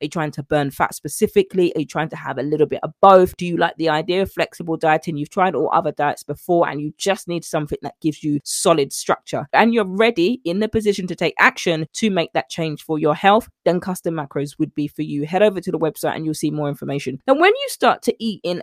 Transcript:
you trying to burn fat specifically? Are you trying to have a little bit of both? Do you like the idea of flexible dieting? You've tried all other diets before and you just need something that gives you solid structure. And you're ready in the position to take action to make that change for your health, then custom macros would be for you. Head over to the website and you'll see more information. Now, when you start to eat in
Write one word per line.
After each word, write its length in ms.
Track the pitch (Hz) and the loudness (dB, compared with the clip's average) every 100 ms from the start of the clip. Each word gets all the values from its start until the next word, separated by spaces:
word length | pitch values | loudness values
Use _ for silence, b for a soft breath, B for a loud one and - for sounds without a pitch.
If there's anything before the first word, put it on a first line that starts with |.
you 80 | 156 | -6
trying 220 | 175 151 | -4 -6
to 120 | - | -6
burn 280 | 143 151 139 | -2 0 0
fat 240 | - 165 | -2 -4
specifically? 800 | - 147 - 214 208 - 190 175 160 | -4 -10 -2 0 2 0 0 0 -2
Are 40 | |
you 60 | 143 | -6
trying 220 | 160 151 | -4 -6
to 80 | 156 | -6
have 220 | 147 131 | -10 -6
a 40 | |
little 240 | 143 151 147 | -2 0 0
bit 140 | - | -2
of 120 | 156 - | -8 4
both? 340 | 196 190 185 - | 8 8 6 0
Do 80 | |
you 140 | 180 170 | -4 0
like 180 | 170 - | -2 0
the 140 | 160 | -2
idea 320 | 151 156 180 | 0 0 -2
of 100 | 190 | -2
flexible 460 | - 165 - 170 160 | -2 -6 -6 -6 0
dieting? 400 | 160 156 175 147 | 2 2 0 -8
You've 100 | 147 | -4
tried 260 | - 185 | 0 0
all 140 | 139 151 | 0 0
other 220 | 165 156 | 0 0
diets 300 | 143 143 - | -2 -2 -2
before 440 | - 147 - 170 156 | -8 -8 0 2 2
and 140 | 143 | -2
you 140 | 151 - | -8 -4
just 320 | 202 196 - | -2 -2 -4
need 160 | 170 | -8
something 340 | - 160 147 - | -4 -4 -4 -8
that 180 | 143 - | -10 -4
gives 240 | 160 147 | -4 -2
you 160 | 151 147 | -4 -4
solid 480 | - - 190 160 139 | -4 -2 2 2 2
structure. 560 | - - - - 131 139 | -2 -2 -2 -2 -8 0
And 220 | 147 226 | 2 4
you're 100 | 233 | 2
ready 560 | 190 190 226 233 180 247 | 0 2 2 2 0 0
in 160 | 170 185 | -4 -2
the 80 | 214 | -2
position 380 | 226 208 202 180 | 0 0 0 -2
to 60 | |
take 200 | 175 170 - | -2 -2 4
action 480 | 220 - 190 160 160 | 4 4 -2 -2 -2
to 140 | - 220 | 0 0
make 240 | 185 160 | 2 0
that 160 | - - | -2 -4
change 340 | - 160 147 | -6 -6 -6
for 160 | - 156 | -4 0
your 160 | 151 | 0
health, 360 | 156 196 214 - _ 175 | 4 4 4 2 _ 0
then 120 | 175 | 0
custom 360 | 190 185 175 | -2 -6 -4
macros 440 | 160 139 143 143 - | -6 -6 -6 -6 -4
would 160 | 151 | -4
be 140 | - 147 | -4 -6
for 140 | - | -6
you. 240 | 151 143 151 | -6 -6 -2
Head 160 | 185 | 2
over 180 | 214 185 | 2 2
to 100 | 180 | -4
the 80 | 165 | -2
website 380 | 160 - 156 - | -2 -2 -4 -4
and 80 | |
you'll 100 | 156 | -4
see 160 | 151 151 | -4 -4
more 180 | 151 143 | -2 -4
information. 520 | 143 143 139 135 135 - | -6 -6 -6 -6 -4 0
Now, 80 | |
when 180 | 285 370 | 4 4
you 140 | 523 554 | 2 -2
start 340 | - 247 - | 0 2 2
to 120 | - - | -2 -2
eat 180 | 220 196 | -4 -4
in 180 | 175 175 | -4 -4